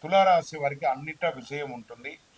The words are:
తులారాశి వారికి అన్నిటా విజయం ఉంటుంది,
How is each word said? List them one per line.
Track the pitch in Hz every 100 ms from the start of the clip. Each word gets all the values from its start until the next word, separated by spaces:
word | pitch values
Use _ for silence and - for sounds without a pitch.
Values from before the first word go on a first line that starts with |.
తులారాశి | 156 190 190 175 147 156
వారికి | 143 143 151
అన్నిటా | 131 151 156 170
విజయం | 131 113 143 143
ఉంటుంది, | 123 113 117 127 143 _